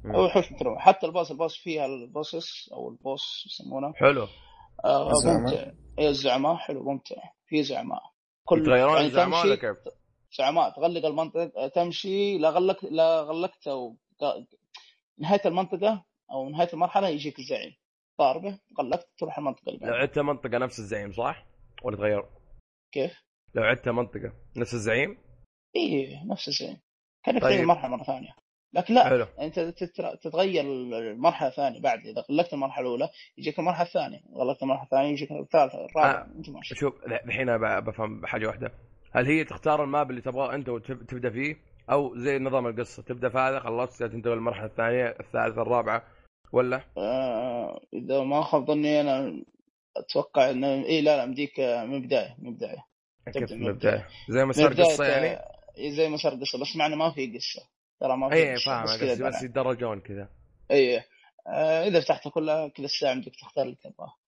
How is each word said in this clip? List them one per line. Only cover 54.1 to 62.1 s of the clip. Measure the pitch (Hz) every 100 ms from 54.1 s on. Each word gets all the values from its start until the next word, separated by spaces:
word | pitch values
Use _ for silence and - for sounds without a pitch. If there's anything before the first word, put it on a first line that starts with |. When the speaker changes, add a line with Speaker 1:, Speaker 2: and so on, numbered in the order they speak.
| - -
Speaker 1:
زي | 117
مسار | 135 139
Speaker 2:
من | 147
البداية، | 127 170
Speaker 1:
قصة | 147
يعني؟ | 139 131 160
Speaker 2:
آه، | - - - - - 147 143
زي | 160
مسار | 151 156
قصة، | 131 139 123
بس | 143 156
معنا | 156 151
ما | 165
في | 147 131
قصة. | 113 - - - _ _ _
ترى | 135 127
ما | 135
في |
Speaker 1:
إيه، | 156 151
Speaker 2:
قصة، | 123
Speaker 1:
فاهم، | 135 123
Speaker 2:
بس | 110
Speaker 1:
قصدي | 113 135
Speaker 2:
كذا | 120 131
Speaker 1:
بس | -
Speaker 2:
دلع. | 127
Speaker 1:
يتدرجون | 123 127 117 120 101
كذا. | - 98 101 - _ _ -
Speaker 2:
إيه. | 139 127 120 - _ _ _ -
آه، | - 156 160 185
إذا | 170
فتحتها | 147